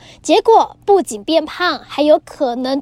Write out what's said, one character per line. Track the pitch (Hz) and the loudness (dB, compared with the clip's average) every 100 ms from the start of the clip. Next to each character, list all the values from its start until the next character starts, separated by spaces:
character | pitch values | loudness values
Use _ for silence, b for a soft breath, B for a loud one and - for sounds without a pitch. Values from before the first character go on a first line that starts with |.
| B B | B B
结 | - 381 | -2 0
果 | 440 427 - - | 4 4 2 -4
不 | - 392 | 0 0
仅 | - 208 | 0 -8
变 | 208 320 | -4 -2
胖， | 302 - 359 285 | -2 -4 -4 -4
还 | - - | -8 -2
有 | 302 330 | 2 0
可 | - - 262 | -2 -6 -6
能 | 240 254 277 | -4 -6 -6